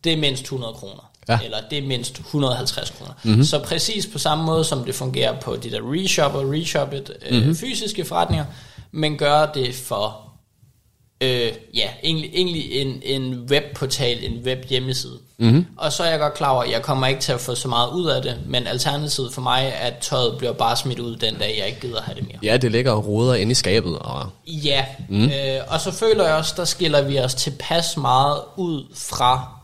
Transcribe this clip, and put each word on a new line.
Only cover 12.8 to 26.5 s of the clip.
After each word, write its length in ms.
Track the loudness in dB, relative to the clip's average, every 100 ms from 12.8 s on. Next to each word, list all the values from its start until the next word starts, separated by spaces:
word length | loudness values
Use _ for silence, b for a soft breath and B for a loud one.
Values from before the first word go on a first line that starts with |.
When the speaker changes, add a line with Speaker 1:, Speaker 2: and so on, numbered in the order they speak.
| -2 -4
Speaker 1:
en 360 | -4 -2 -2 -6 2
webportal, 760 | 2 2 -6 -4 0 0 0
en 140 | -4 -4
webhjemmeside. 720 | -2 -4 0 -2 0 -4 -6 -14 -20 2
Speaker 2:
Mhm. 280 | 6 6 4 -2
Speaker 1:
Og 160 | -4
så 100 | 0
er 80 | 0
jeg 80 | 2
godt 160 | 0
klar 140 | 2 2
over, 120 | 2
at 80 | 2
jeg 120 | -2
kommer 240 | 0 0 2
ikke 140 | 0
til 120 | 0
at 80 | -2
få 140 | -2
så 140 | -4 0
meget 220 | 0 0
ud 140 | 0 0
af 160 | 0
det, 160 | -2 -6 -4
men 200 | -2 -2
alternativet 680 | -2 -2 -2 -2 -4 -4
for 100 | -4
mig 220 | 0 2 0
er, 40 |
at 240 | -2 -4 -6
tøjet 380 | -2 2 0 0
bliver 140 | -4
bare 240 | 0 2 2
smidt 220 | -2 -4
ud 180 | -6 -4
den 180 | -4
dag, 200 | -2 -4 -2
jeg 80 | -4
ikke 120 | -6
gider 220 | -8 -6
have 120 | -8
det 120 | -8 -10
mere. 120 | -4
Speaker 2:
Ja, 140 | 2 4
det 160 | 4
ligger 200 | 4 4
og 140 | 2 2
roder 280 | 2 4
inde 160 | 4 4
i 20 |
skabet. 440 | 2 4 2 2 -6
Og 320 | -6 -8 -8 -12 -12
Speaker 1:
Ja, 380 | -4 0 0 0 -8 -2
Speaker 2:
Mhm. 160 | 2
Speaker 1:
øh, 360 | 4 2 -2 -4 -2
og 120 | -2
så 100 | -2
føler 340 | 0 2 4 4
jeg 80 |
også, 200 | 2 0